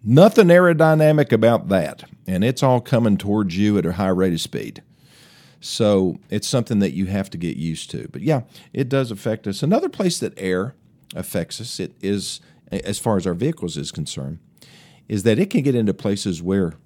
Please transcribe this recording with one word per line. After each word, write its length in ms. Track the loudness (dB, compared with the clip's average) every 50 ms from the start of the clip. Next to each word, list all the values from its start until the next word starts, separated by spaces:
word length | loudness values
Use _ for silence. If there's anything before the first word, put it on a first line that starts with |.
| 2
Nothing 420 | 4 6 8 8 8 8 6 6
aerodynamic 840 | 8 8 8 6 6 4 4 4 4 6 6 4 4 4 4 4 2
about 360 | 4 4 4 4 4 2 0 0
that, 360 | 0 0 0 -2 -8 -14 -20 -20 -20 _ _
and 180 | -4 -2 0 0
it's 180 | 0 0 0
all 180 | 2 2 2 2
coming 360 | 0 0 0 2 2 2 2
towards 420 | 0 0 -2 0 0 0 -2 0 0
you 180 | 0 2 2 0
at 80 | 0
a 60 | -2
high 160 | -2 -2 0 0
rate 240 | 2 2 2 0
of 80 | 0 -2
speed. 420 | -6 -8 -8 -10 -10 -10 -14 -18 _ _ _ _ _ _ _ _ -20 _ _ _ _ _ _ _
So 580 | -14 -12 -4 0 2 2 4 4 2 0 -2 -6 _ _
it's 160 | -8 -6 -4
something 320 | -2 -2 -2 -2 0 0 0
that 140 | 0 0
you 140 | 0 -4 -4
have 220 | -2 -2 -4 -4 -6
to 80 | -8 -8
get 180 | -6 -6 -6
used 340 | -6 -6 -6 -6 -8 -10 -12
to. 180 | -12 -12 -12 -12
But 100 | -14 -6
yeah, 200 | -2 -2 -2 -2 -2 _ _ -20 -20 _
it 160 | -6 -6 -4 0
does 220 | 0 -2 -2 -2
affect 380 | -6 -8 -4 -6 -6 -4 -6 -8
us. 140 | -6 -4
Another 260 | 0 0 0 0 0 -4
place 320 | -6 -2 -2 -2 -2 -2
that 140 | -6 -8 -8
air 400 | -6 -4 -2 -2 -2 -4 -6 -10 _ _ _ _ _ _ _ -12
affects 460 | -12 -12 -6 -6 -6 -6 -6 -10 -14
us, 200 | -12 -12 -10 -10
it 160 | -10 -10 _ _
is, 400 | -4 -2 -2 -2 -4 -8 -12 -14 _ _ _ _ _ -10
as 280 | -10 -8 -6 -6 -8 -4
far 180 | -2 0 0
as 100 | 0 0
our 80 | -2 -4
vehicles 420 | -2 -4 -4 -4 -6 -8 -8 -8
is 140 | -8 -10 -10
concerned, 480 | -8 -10 -10 -10 -10 -10 -10 -10 -12 -14 _ _ _ _ -20 -20 -20 -20 -20 _ _ _ _ _
is 140 | -6 0
that 160 | 2 2 2 2
it 120 | 0 0
can 120 | 0 0
get 120 | 0 2 0
into 200 | 2 0 0 -2
places 480 | -2 -2 -4 -4 -2 -4 -6 -6 -4
where 320 | -2 -2 0 0 0 -2 -4 -10 _